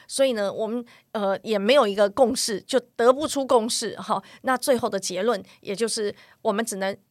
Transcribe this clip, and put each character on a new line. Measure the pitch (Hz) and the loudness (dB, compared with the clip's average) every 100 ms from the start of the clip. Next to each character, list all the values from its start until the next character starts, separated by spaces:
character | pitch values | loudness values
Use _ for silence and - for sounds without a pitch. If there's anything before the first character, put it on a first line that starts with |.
| - | -10
所 | - 269 | 0 0
以 | |
呢， | 220 196 | 2 -2
我 | - 214 | -2 -4
们， | 240 240 - _ | -4 -8 -18 _
呃， | - 196 190 | -4 -2 -2
也 | 220 202 | -2 0
没 | 202 285 | 4 4
有 | 214 | 4
一 | |
个 | 196 208 | 2 0
共 | 202 240 - | 4 2 2
识， | - 196 | -4 -4
就 | - 254 - - | -2 -2 -2 4
得 | 233 | 4
不 | 262 311 | 4 0
出 | 277 262 | -4 2
共 | 247 226 | 2 2
识， | - 220 - | -4 -6 -8
哈。 | 185 190 - - | -4 -6 -6 -8
那 | 262 254 | -4 -2
最 | 294 240 | 0 0
后 | 233 | 0
的 | 196 | -4
结 | 190 180 | -6 -4
论， | 220 202 190 _ | -2 -2 -6 _
也 | - 190 | -10 -6
就 | 226 | -4
是 | 226 208 - - _ | -4 -6 -8 -18 _
我 | 233 | -4
们 | 202 233 | -2 -4
只 | 190 | -4
能 | 190 202 _ | -6 -6 _